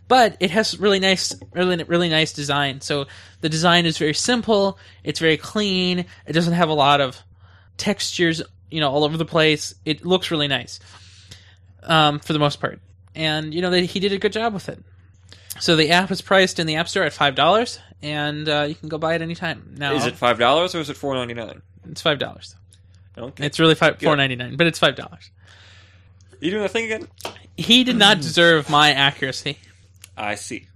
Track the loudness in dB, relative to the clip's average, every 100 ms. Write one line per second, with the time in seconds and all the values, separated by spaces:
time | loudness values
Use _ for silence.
0 | 2 4 4 2 0 0 -2 -2 0 2
1 | 2 0 -2 -8 -10 -4 -2 -2 -2 0
2 | 2 0 0 -4 -4 -2 -2 -6 -6 -6
3 | -6 -14 -20 -8 -6 0 4 4 2 0
4 | -2 -2 -2 -2 0 2 0 -4 -20 -12
5 | -8 -2 0 0 -2 -4 -2 0 0 -2
6 | -6 -14 -4 0 2 2 2 4 4 4
7 | 0 -6 -20 _ -20 _ _ -6 -4 -4
8 | -6 0 0 0 -8 _ _ -4 -2 0
9 | 0 -2 -2 2 2 2 -4 -10 -6 -6
10 | 0 -2 0 -4 -2 -4 -6 -18 -20 -20
11 | -20 -20 -20 -20 -20 _ -20 _ 0 4
12 | 4 0 -4 0 0 0 -8 -8 _ _
13 | -20 -6 -4 -4 -6 -4 0 0 0 -2
14 | -2 -2 -2 -2 -4 -6 -10 -14 -20 -20
15 | _ _ _ -20 -18 -6 0 2 4 2
16 | 2 -6 2 4 4 0 -4 -4 -4 -2
17 | -2 0 -2 2 2 2 0 -8 -20 -16
18 | -10 -6 -6 -6 -2 -2 -2 -6 -10 -6
19 | -2 -2 -4 -8 -8 -10 -14 -8 -4 -2
20 | -2 0 2 4 4 4 0 -4 -8 -8
21 | -6 -4 -6 -10 -12 -16 _ _ -18 -4
22 | -2 -2 -4 -12 -20 -20 _ _ _ _
23 | -20 -16 -16 -6 -6 2 4 6 2 2
24 | 0 2 0 -4 -10 0 0 2 0 0
25 | -14 -20 -20 _ -20 -20 -20 -20 -20 _
26 | _ _ -20 -8 -4 -4 -4 -4 -4 -8
27 | -10 _ -16 -16 -20 -10 2 4 4 4
28 | 4 4 0 4 6 4 4 4 4 4
29 | 0 0 -8 -6 -10 -10 -18 _ _ _
30 | -20 -12 -8 -8 -10 -14 -16